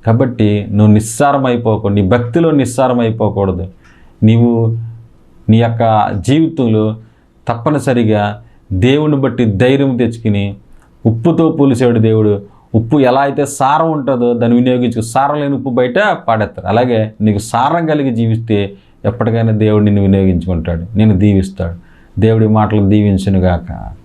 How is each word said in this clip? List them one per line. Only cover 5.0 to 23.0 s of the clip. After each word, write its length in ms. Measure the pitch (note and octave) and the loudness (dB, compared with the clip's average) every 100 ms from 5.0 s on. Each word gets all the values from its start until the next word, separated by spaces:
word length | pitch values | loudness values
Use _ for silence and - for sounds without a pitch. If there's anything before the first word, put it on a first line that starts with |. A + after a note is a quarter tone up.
| - _ _ - - | -20 _ _ -16 0
నీ 80 | A2 | 2
యొక్క 540 | A#2 A#2 A#2 A2 G2+ | 2 0 0 2 0
జీవితంలో 800 | G2+ F2 C#3+ D#3+ E3 A#2+ A2 G#2+ G#2+ - _ _ _ - | -4 0 2 0 0 0 0 0 -4 -12 _ _ _ -8
తప్పనిసరిగా 960 | A#2 A#2 D3+ B2 B2 A2 G#2+ G#2 G#2 - - _ | -4 -2 -2 0 0 2 2 0 -6 -16 -20 _
దేవుని 420 | F#2+ A#2 C#3+ D3+ C#3 | -2 2 2 2 0
బట్టి 300 | C3+ - A#2+ | -2 0 -2
ధైర్యం 520 | F#2+ B2+ C#3 C#3 A#2+ | 2 2 2 0 0
తెచ్చుకుని, 580 | A#2+ A#2 A2 G2+ G2+ G2 _ - _ _ A#2 | -4 -4 -4 -2 -4 -8 _ -20 _ _ -2
ఉప్పుతో 460 | A2+ E3+ D#3+ E3 - | 0 0 2 0 2
పోలిసాడు 400 | C#3 A#2+ B2 A#2 | 0 2 2 2
దేవుడు. 540 | A2 A2 G#2 G2+ - - _ A2+ | 2 2 2 0 -6 -20 _ -4
ఉప్పు 240 | A2+ D3+ | 0 2
ఎలా 220 | B2+ C3 | 2 2
అయితే 240 | C#3+ C3+ C#3 | 0 -2 -6
సారం 460 | - C3+ D3+ E3 | -2 0 0 0
ఉంటుందో 420 | D3+ C3+ B2+ A#2+ | -2 -2 0 0
దాన్ని 240 | A#2 A#2 A#2+ | 0 2 2
వినియోగించుకో. 440 | B2+ B2 B2 A2+ | 2 0 -2 -4
సారం 340 | A2+ C#3 C#3 D3 | -4 -2 -2 -2
లేని 200 | C#3+ C#3 | -2 -4
ఉప్పు 140 | C3+ | -4
బయట 300 | B2 B2 D3+ | -2 0 0
పాడేస్తారు. 680 | G#3 F3+ - A2 G#2 - F#2 | -2 -2 -2 -2 -2 -6 -4
అలాగే 460 | G#2 B2+ A2+ G#2+ - | 0 0 0 -2 -2
నీకు 160 | G#2+ G2+ | -2 0
సారం 480 | - A#2 C3+ E3+ E3 | -2 -2 0 -2 -2
కలిగి 300 | D3+ C3+ A2+ | -2 -2 -2
జీవిస్తే 580 | A#2 A2 - G#2 G2 - _ _ G#2 | -2 -2 -2 -2 -2 -8 _ _ -6
ఎప్పటికైనా 460 | A2 A2+ A#2 A2+ | -2 -2 0 0
దేవుడు 320 | G#2+ G#2+ G#2+ | 0 2 2
నిన్ను 180 | G#2 G2+ | 2 2
వినియోగించుకుంటాడు, 960 | G2 G2 F#2+ F2 F2 F2 D#2+ E2+ E2+ G#2 | 2 2 2 0 -2 -4 -4 -6 -6 0
నిన్ను 200 | A2 F#2 | 2 4
దీవిస్తాడు. 760 | G#2 G2 F#2+ - F2 E2+ - - - - | 2 2 -2 -6 -8 -8 -18 -20 -14 -2
దేవుడి 280 | G#2 A2 A2 | 2 2 2
మాటలు 420 | G#2+ G#2+ G#2+ G2 | 2 2 0 2
దీవించునుగాక. 1000 | G#2 | 2